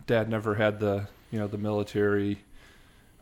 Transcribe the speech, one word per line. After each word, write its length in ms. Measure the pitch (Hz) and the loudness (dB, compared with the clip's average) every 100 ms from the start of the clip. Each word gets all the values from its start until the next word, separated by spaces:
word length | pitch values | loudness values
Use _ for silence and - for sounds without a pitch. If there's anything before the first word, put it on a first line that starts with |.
| - | 0
dad 240 | 117 107 | 0 2
never 240 | 110 110 | -2 -2
had 260 | 104 107 104 | 2 2 2
the, 260 | 104 101 101 - - | 0 0 -4 -12 -8
you 80 | 110 | -6
know, 100 | 104 | -4
the 100 | 104 | -4
military, 800 | 107 104 101 104 104 101 101 101 - - - - - - _ - | -2 -2 -2 2 2 2 0 -4 -10 -20 -20 -20 -20 -20 _ -12